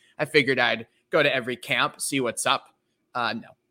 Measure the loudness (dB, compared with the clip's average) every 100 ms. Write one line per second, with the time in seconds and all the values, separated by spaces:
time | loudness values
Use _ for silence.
0 | _ -8 2 2 4 2 2 0 -6 _
1 | _ 2 2 0 -4 -8 -4 0 0 -2
2 | -4 -2 -2 -2 -2 -2 -4 _ _ _
3 | _ -4 -4 -4 -10 -20 _